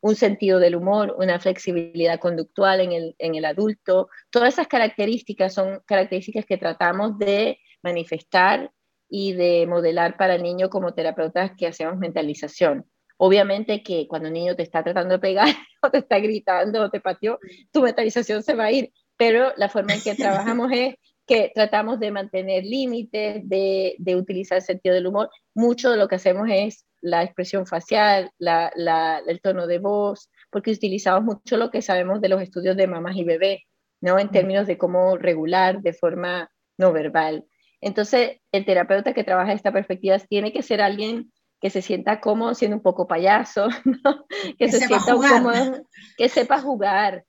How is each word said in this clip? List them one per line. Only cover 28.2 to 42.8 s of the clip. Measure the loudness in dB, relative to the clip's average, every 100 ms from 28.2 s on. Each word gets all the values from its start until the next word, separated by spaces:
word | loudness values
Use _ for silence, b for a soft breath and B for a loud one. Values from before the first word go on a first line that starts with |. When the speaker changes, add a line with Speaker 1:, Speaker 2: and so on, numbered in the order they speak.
| 0 _
Speaker 1:
la, | 0 0 0 -2
la, | 0 2 2 -2 -4
el | -4
tono | -2 -2 -2
de | -2
voz, | 0 0 -2 -4 -14 b b
porque | -6 -4
utilizamos | -2 -2 -2 2 2
mucho | 0 -6 -4 -2
lo | 0
que | -4
sabemos | -2 -2 0 0
de | 2
los | 0
estudios | -2 -4 -2 2
de | 0
mamás | 0 -6 -4
y |
bebés, | -2 0 0 -2 _ _ _ _
¿no? | 2 2
En | 4
Speaker 2:
Mm. |
Speaker 1:
términos | 2 2 0 0
de | -2
cómo | 0 2 2 2
regular | 0 0 0 2 2 2
de | -4
forma | -2 -2 -2 -6 -6 -8 _ _ 2
no | 2
verbal. | 2 0 0 -2 -4 -10 _ _ _
Entonces, | -6 -2 0 2 2 -4 _
el | -4 2
terapeuta | 0 2 0 0
que | -4
trabaja | -2 0 0
esta | -2 0
perspectiva | -2 -4 -4 0 0
tiene | 2 -4 -2
que | -6
ser | -4 0
alguien | 0 0 -6 -6 -10 _ _ _
que | -4
se | -4
sienta | -4 -4 -2 -2
cómodo | -2 -2 -2 -2
siendo | -2
un | 0